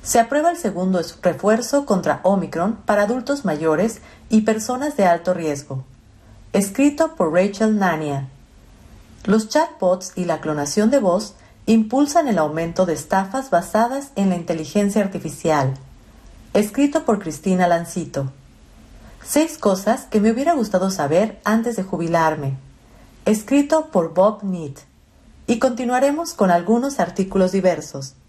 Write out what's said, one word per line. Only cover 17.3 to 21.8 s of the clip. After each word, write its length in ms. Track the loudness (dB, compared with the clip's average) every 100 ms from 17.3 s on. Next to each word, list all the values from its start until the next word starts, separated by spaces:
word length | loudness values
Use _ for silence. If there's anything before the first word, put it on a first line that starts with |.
| -6 -2 2 2
Lancito. 640 | 2 -2 -8 -6 -6 -6 -8 -20 -20 -20 -20 -20 -20 -20 -20
Seis 360 | -2 0 0 0
cosas 480 | 0 0 0 -2 0
que 140 | 2
me 100 | 2
hubiera 240 | 2 0
gustado 360 | 0 0 0 0
saber 480 | -2 0 2 0 -2
antes 320 | 0 0 0
de 60 | -4